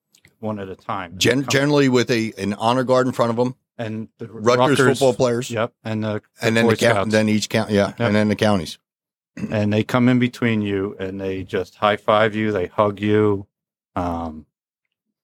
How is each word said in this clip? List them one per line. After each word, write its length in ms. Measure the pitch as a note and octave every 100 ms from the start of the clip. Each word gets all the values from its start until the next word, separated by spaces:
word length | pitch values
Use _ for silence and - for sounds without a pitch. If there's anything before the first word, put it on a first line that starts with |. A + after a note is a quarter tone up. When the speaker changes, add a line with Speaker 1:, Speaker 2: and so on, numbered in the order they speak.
| _ _ _ _
Speaker 1:
one 200 | A2 G#2
at 100 | G2
a 60 | -
time. 360 | - G#2 F2
And 60 | F#2
Speaker 2:
Gen-, 180 | A2+ B2+
Speaker 1:
they 40 | C3
come 40 |
Speaker 2:
generally 380 | C#3 C#3+ D3 C3+
with 220 | B2 A#2
a, 220 | A#2 A2 F#2+
an 160 | G2 G2
honor 280 | A2+ B2+
guard 240 | B2 B2+ B2+
in 60 |
front 180 | A#2+ A#2
of 80 | A#2
'em. 160 | B2 C3 _ -
Speaker 1:
And 300 | A2+ A2 A2 _
the 100 | A2+
Speaker 2:
Rutgers 520 | A2 G#2+ B2 B2+ C#3
Speaker 1:
Rutgers 80 | C3 B2+
Speaker 2:
football 140 | C3+
players. 380 | A2+ B2 A#2 C3
Speaker 1:
Yep. 200 | A#2 A#2 -
And 200 | A2+ G#2+
the, 180 | G#2+ G#2 - _
Speaker 2:
And 140 | A#2 A2+
Speaker 1:
the 40 |
Speaker 2:
then 40 | A2+
Speaker 1:
Boy 60 |
Speaker 2:
the 60 | G#2+
count, 160 | A#2 G#2
Speaker 1:
Scouts. 160 | G2
Speaker 2:
then 180 | G#2+ G#2+
each 180 | G#2+ -
count, 200 | A2+ G#2
yeah, 180 | G2+ F#2+
Speaker 1:
Yep. 100 | -
Speaker 2:
and 160 | A#2 G#2
then 120 | G#2+
the 80 | G2+
counties. 440 | G#2+ G2+ D2+ - _ _ _ _ _ - G#2
Speaker 1:
And 200 | G#2+ G#2
they 120 | G#2+
come 260 | A2 B2+ B2
in 80 | B2+
between 460 | B2 - A#2+ A2
you 320 | G#2 G2 G2 -
and 220 | F#2+ G2
they 220 | F#2+ F#2+
just 320 | F#2+ G2 F2+ -
high 200 | G#2 G#2
five 380 | - G#2+ A2 G#2
you. 160 | A2
They 140 | G2+ F2
hug 320 | - G#2 G2+
you. 460 | G#2 G#2+ G#2 G2+ F#2+ _ _ _ _ G2
Um, 520 | F2 E2+ E2 D#2 D2 _ _ _ _ _ _ _